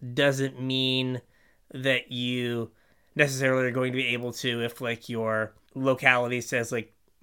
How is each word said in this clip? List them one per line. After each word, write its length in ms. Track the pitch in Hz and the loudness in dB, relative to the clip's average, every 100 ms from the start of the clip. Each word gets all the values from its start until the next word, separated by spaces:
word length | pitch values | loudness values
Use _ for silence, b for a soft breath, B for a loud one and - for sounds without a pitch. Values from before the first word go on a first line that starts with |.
| 127 | -8
doesn't 480 | 123 143 135 135 131 | 2 4 4 -2 -2
mean 600 | 131 131 131 131 127 127 - _ _ _ _ | -2 0 2 2 0 -4 -8 _ _ _ _
that 380 | 131 131 127 - | -4 0 0 -2
you 600 | 127 123 123 120 117 113 _ _ _ _ 151 | -4 -2 -2 -2 -2 -4 _ _ _ _ 2
necessarily 500 | 143 131 135 131 127 | 2 4 2 4 2
are 60 | |
going 200 | 123 127 | 0 0
to 60 | 131 | 0
be 100 | 123 | -2
able 220 | 120 120 | -2 -4
to 300 | 117 131 117 | -4 -2 0
if, 180 | 117 - | -2 -4
like, 300 | 120 117 - | -6 -6 -6
your 440 | 117 110 110 107 - _ | -4 0 0 -2 -8 _
locality 680 | 135 131 127 135 123 123 123 | -2 0 2 4 4 2 -2
says, 320 | 120 127 113 | -2 -2 0
like, 220 | 123 107 _ _ _ | -4 -6 _ _ _